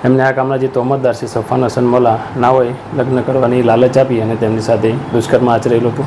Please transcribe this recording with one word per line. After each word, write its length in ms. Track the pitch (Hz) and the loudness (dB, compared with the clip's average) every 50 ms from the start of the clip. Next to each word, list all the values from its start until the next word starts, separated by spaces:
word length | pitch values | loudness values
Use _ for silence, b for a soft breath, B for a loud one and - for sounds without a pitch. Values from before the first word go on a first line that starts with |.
| - | 2
એમને 180 | 127 127 131 | 2 2 2
આ 100 | 131 135 | 2 0
કામના 240 | 127 131 131 135 135 | 0 0 -2 -2 -2
જે 120 | 131 135 131 | -2 -2 -2
તોહમતદાર 460 | 131 131 120 127 135 123 127 123 110 | -2 -2 -2 -2 -2 0 0 -2 -2
છે, 120 | - - | -2 -8
સફાન 380 | 107 - 117 104 - - 131 127 | -6 -6 -6 -4 -2 -2 0 0
હસન 200 | 117 - 127 123 | 0 0 0 0
મોલા 340 | 123 120 123 123 117 110 113 - - - 131 | 2 2 2 2 2 0 0 -4 -8 -4 0
નાઓએ 340 | 123 123 131 131 123 120 123 - - - - | 0 2 2 2 2 0 -4 -10 -12 -8 -4
લગ્ન 240 | 143 127 131 131 123 | -4 -2 0 -2 -2
કરવાની 420 | 117 - 131 131 123 120 123 127 | -2 -2 0 0 0 2 2 2
લાલચ 360 | 120 117 113 117 127 127 127 135 | 2 2 4 4 4 4 4 2
આપી 220 | 131 131 123 113 | 2 2 0 -2
અને 160 | 110 110 117 | -2 -2 -2
તેમની 240 | 110 117 107 110 110 | -2 0 -2 -2 -2
સાથે 320 | 107 - 117 107 110 110 | 0 0 0 0 0 0
દુષ્કર્મ 580 | 113 113 - - - 120 110 - - 131 127 123 | -2 -2 -6 -4 -2 -2 0 2 2 2 2 2
આચરેલું 420 | 117 110 - 131 120 117 120 120 | 2 0 2 0 0 2 0 -2
હતું. 120 | 113 135 139 | -2 -4 -6